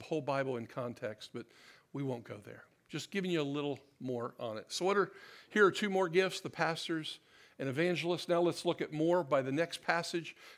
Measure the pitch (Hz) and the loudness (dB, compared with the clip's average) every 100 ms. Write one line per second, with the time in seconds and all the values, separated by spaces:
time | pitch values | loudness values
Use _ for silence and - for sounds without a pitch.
0 | - 160 139 135 135 120 113 - 120 113 | -4 -4 0 0 0 -2 -6 -6 -6 -6
1 | 110 107 - 120 - - - - _ 139 | -8 -8 -12 -12 -12 -18 -20 -20 _ -6
2 | 139 120 110 107 107 113 - _ _ 151 | -4 -4 -8 -14 -14 -18 -20 _ _ -10
3 | - 196 185 165 143 147 143 127 - _ | -4 -4 0 0 0 0 -2 -4 -10 _
4 | 127 120 117 - 120 107 - - 180 202 | -6 -4 -4 -6 -6 -6 -6 -2 2 2
5 | 180 - - - - 214 196 - 208 190 | 2 -4 -20 -20 -4 6 6 6 2 2
6 | 185 175 190 - - - 160 165 - 165 | 4 4 2 -2 -8 0 0 0 -4 -4
7 | 156 - _ - - - 135 135 175 165 | -6 -12 _ -20 -20 -6 -4 2 2 2
8 | 165 170 - 170 175 - 175 160 147 151 | 0 -2 2 4 4 2 0 0 -4 0
9 | 160 180 143 143 131 139 165 - - 170 | 4 4 4 2 2 0 0 -2 0 0
10 | 170 175 156 - - | 0 -4 -6 -12 -20